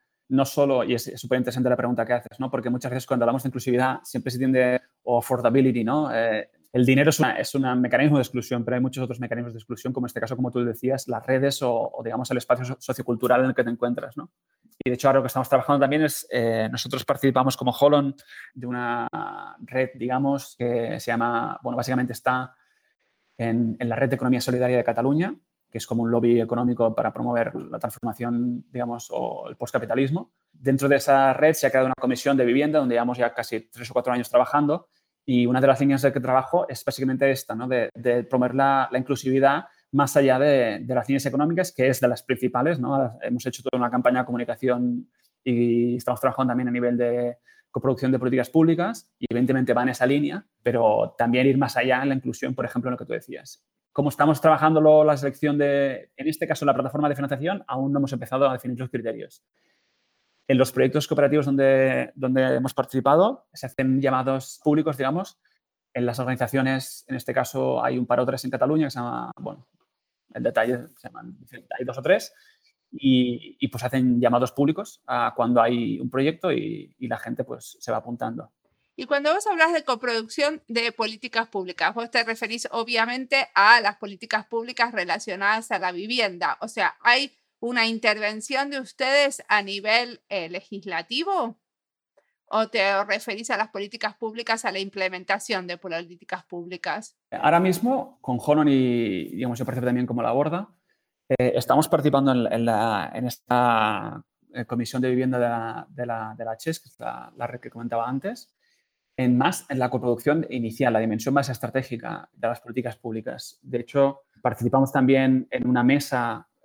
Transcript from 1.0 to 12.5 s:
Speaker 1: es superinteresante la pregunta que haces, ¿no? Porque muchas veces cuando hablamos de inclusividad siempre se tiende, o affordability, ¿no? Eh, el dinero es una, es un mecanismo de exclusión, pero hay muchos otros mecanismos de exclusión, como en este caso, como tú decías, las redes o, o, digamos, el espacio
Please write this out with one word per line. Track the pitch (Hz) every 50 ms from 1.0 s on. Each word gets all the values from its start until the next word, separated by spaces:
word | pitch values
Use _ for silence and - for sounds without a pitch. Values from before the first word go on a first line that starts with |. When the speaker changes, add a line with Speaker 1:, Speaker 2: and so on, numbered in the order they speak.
| -
Speaker 1:
es | - - -
superinteresante | - 120 131 127 120 123 113 131 123 123
la | 123
pregunta | - - 120 120 117 117
que | 127 123
haces, | 120 - - - -
¿no? | 131 131
Porque | 139 127 110 123
muchas | 123 127 - 127
veces | 127 131 -
cuando | - 135 123 120
hablamos | 117 123 131 -
de | 135
inclusividad | - 127 - 131 120 123 127 131 131 - -
siempre | - - 120 - 131 120
se | 123
tiende, | 135 131 131 127 127 123 123 127 - _ _ _ _
o | - 120 117
affordability, | - - 127 120 120 117 120 139 131 131 120 120 107
¿no? | 113 135 151 151 131 120
Eh, | 113 117 113 107 107 - - _ _ _ _ -
el | 123 123
dinero | 127 131 139 147 160
es | 147 -
una, | 135 123 - -
es | - - -
un | 139 135 127 127 127
mecanismo | 127 117 123 123 143 151 147
de | 139 123
exclusión, | - - 123 120 - 127 120 113
pero | 117 123
hay | 123
muchos | 127 127 127 135 127
otros | 120 120 120
mecanismos | 123 117 117 120 120 120 113
de | 113
exclusión, | - - 117 - - 131 123
como | 131 123
en | 117
este | - 113
caso, | 110 110 127
como | 120 131 120
tú | - 123 123
decías, | 120 110 - - 127 135 127 - 127
las | 120 110 -
redes | - 131 131 135 139 135 - 139
o, | 123 117
o, | 113 113 - - - 117
digamos, | 113 113 120 127 -
el | 127 123
espacio | - -